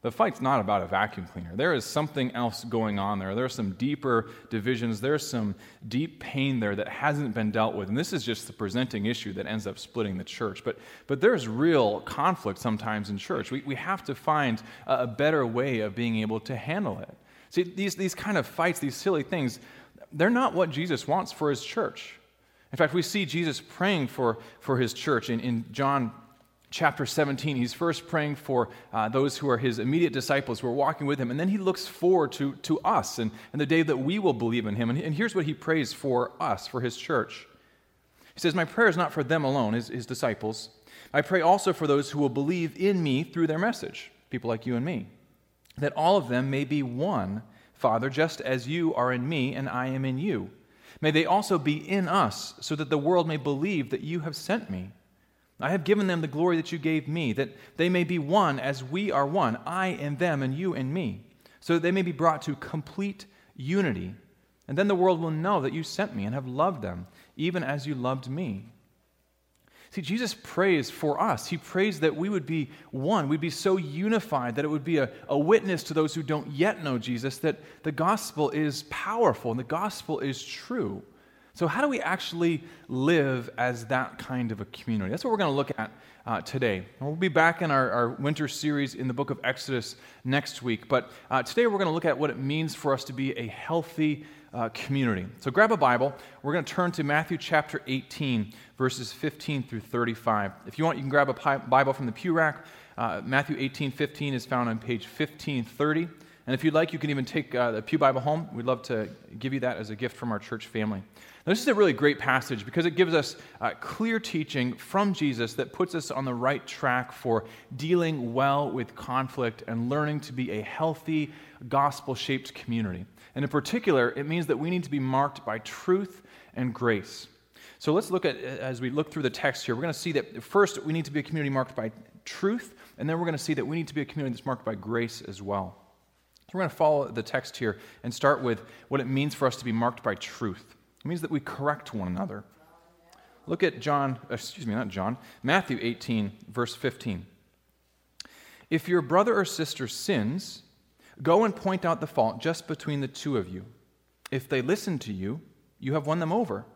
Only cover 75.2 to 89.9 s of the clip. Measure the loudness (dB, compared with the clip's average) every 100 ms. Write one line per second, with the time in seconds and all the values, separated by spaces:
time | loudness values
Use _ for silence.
75.2 | 0 2 6 6 6 -2 0 2 2 0
76.2 | -2 -2 -2 2 2 2 -2 -2 -2 -2
77.2 | -2 -2 -2 -2 -8 -8 -6 0 2 2
78.2 | -2 0 0 2 0 -2 -8 -8 -4 4
79.2 | 4 4 -2 -4 -2 -2 -2 -6 -4 -2
80.2 | -2 -4 -8 -14 -8 -4 -4 -4 -12 -20
81.2 | -20 _ _ -2 0 2 2 2 -2 -4
82.2 | -4 0 2 2 -4 -20 -6 0 4 4
83.2 | 4 0 -4 0 0 0 0 0 0 -8
84.2 | -6 -2 -2 -4 -8 -10 -2 0 0 -2
85.2 | 0 2 2 2 -2 -4 -6 -10 -20 -14
86.2 | -4 -4 -2 0 2 0 -4 -8 -6 0
87.2 | 2 4 4 4 2 4 4 2 0 0
88.2 | -2 0 -2 -2 -2 0 -2 -4 -4 -2
89.2 | -2 -2 -2 -2 -2 -4 -4